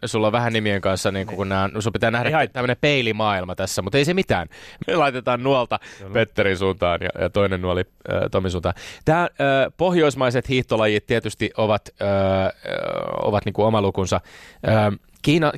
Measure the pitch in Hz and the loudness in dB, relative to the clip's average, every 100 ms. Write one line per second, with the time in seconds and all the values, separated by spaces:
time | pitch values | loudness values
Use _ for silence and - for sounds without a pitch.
0 | 120 113 107 117 120 113 107 98 95 92 | -4 0 2 2 0 0 0 0 0 0
1 | 104 98 95 92 98 95 98 107 110 107 | 0 -2 -6 -4 -2 0 -2 -2 -4 -2
2 | 117 117 123 151 131 131 123 120 147 143 | -2 0 0 0 -2 -2 -4 0 2 2
3 | 117 107 107 95 90 90 95 - 95 139 | 0 0 0 0 -4 -6 -4 -4 -2 0
4 | 147 185 - 92 82 - - - - 180 | 0 0 0 -2 -4 -12 -20 -14 -4 0
5 | 139 127 120 120 131 135 117 - - - | 0 0 -2 0 2 0 0 -4 -8 -18
6 | 95 113 110 - 98 92 95 92 87 87 | -6 -2 -2 0 0 2 0 0 0 0
7 | 92 - 87 104 98 92 90 87 92 _ | -2 -4 -2 0 0 0 -2 -2 -2 _
8 | - 95 92 101 92 87 87 - - - | -6 -2 0 -2 -2 -2 -4 -6 -10 -6
9 | - 165 175 - 139 135 131 - 180 180 | 0 0 0 -2 0 2 0 0 0 4
10 | 151 123 127 123 - 127 120 113 107 104 | 2 2 0 0 0 -2 0 2 2 2
11 | - 117 107 - 107 - 107 104 - - | 0 -2 -2 -4 -6 0 0 0 -2 -6
12 | 101 98 95 95 95 - - 50 50 50 | 0 2 2 2 0 -4 -8 -6 -4 -4
13 | 50 50 50 104 107 95 107 110 98 95 | -6 -4 0 0 -2 0 2 4 2 0
14 | 92 92 - - - - - 110 104 101 | -2 -2 -4 -20 -20 -8 0 2 2 0
15 | _ _ - 160 151 | _ _ 2 2 2